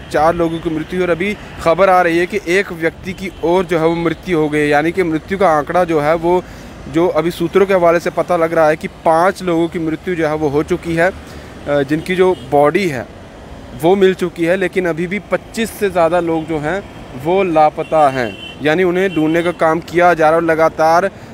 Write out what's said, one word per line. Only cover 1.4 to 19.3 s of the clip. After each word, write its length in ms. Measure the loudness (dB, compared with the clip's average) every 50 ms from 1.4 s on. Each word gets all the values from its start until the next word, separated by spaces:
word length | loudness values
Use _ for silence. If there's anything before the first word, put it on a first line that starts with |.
| -10 -14 -14 -4 0
खबर 260 | 0 2 4 4 4
आ 120 | 6 4 4
रही 160 | 2 2 0
है 80 | 0
कि 140 | -2 -4 -4 -2 0
एक 240 | 0 0 0 -2 -4
व्यक्ति 400 | -4 -4 -4 -4 -6 -8 -10 -8
की 180 | -8 -8 -10 -8 -4 0
और 200 | 2 2 2 2
जो 140 | 0 0 0
है 80 | 2
वो 80 | 0 0
मृत्यु 440 | 0 -2 -2 -4 -4 -4 -2 0 0
हो 100 | 0 0
गई, 180 | 0 0 0 2
यानी 240 | 2 2 2 0 0
कि 100 | -2 -2
मृत्यु 360 | -2 -2 -4 -4 -6 -2 0
का 100 | 2 2
आंकड़ा 340 | 2 2 0 0 0 0 0
जो 160 | 2 0 0
है 140 | 2 2 0
वो, 260 | 2 2 2 0 0 0 -4 -10 -18 -18 -18 -18 -16 -14 -4
जो 180 | 0 0 2 2
अभी 220 | 2 0 0 -2
सूत्रों 360 | -2 -4 -4 0 2 2 2
के 80 | 4 4
हवाले 260 | 4 4 4 4 2
से 100 | 0 -2
पता 260 | -4 -2 -2 0 0
लग 160 | 0 0 0 2
रहा 160 | 2 4 4
है 80 | 2
कि 120 | 0 -4 -8 -10 -2 0
पाँच 380 | 2 4 4 4 2 0 -2 -2
लोगों 240 | -2 0 0 0 -2
की 100 | -2 -4
मृत्यु 360 | -4 -4 -4 -6 -6 -6 -4
जो 140 | -2 -2 -2
है 60 | 0
वो 140 | -2 -2 0
हो 140 | 0 0 0
चुकी 320 | 0 -4 -4 -4 -4 0
है, 160 | 0 0 0
अ, 720 | 0 -4 -10 -18 -18 -18 -18 -18 -18 -12 -6 -2 -2 0 0
जिनकी 340 | 0 -2 -4 -2 -2 0
जो 180 | 2 2 2 2 -2 -4 0
बॉडी 360 | 2 4 4 4 2 2 0 -2
है 180 | -2 -6 -8 -10 -14 -18 -20 -20 -20 -20 -20 -18 -18 -18 -18 -16 -8 -2 2
वो 120 | 2 4
मिल 180 | 4 4 2 2
चुकी 300 | 0 -2 -6 -4 -2 0
है, 120 | 0 0
लेकिन 300 | 0 0 -2 -2 -2 -2
अभी 200 | -2 -2 -2 -4
भी 120 | -4 -6 -6 -6 -4
पच्चीस 400 | -6 -6 -6 -6 -6 -6 -6 -6
से 200 | -4 -4 -4 -2
ज़्यादा 300 | 2 2 2 2 2 2
लोग 260 | 0 0 -2 -2 -2
जो 120 | -4 -4 -4
हैं 240 | -2 -4 -4 -4 -6 -10 -14 -18 -18 -16 -14 -8 -4
वो 180 | 0 0 2 2
लापता 680 | 2 4 4 4 4 2 -2 -4 -2 2 4 4 4
हैं, 200 | 2 0 -2 -4 -6 -8 -14 -16 -12 -4 -2
यानी 220 | 0 2 2 2
उन्हें 300 | 2 2 0 0 0 0
ढूंढने 280 | 0 0 2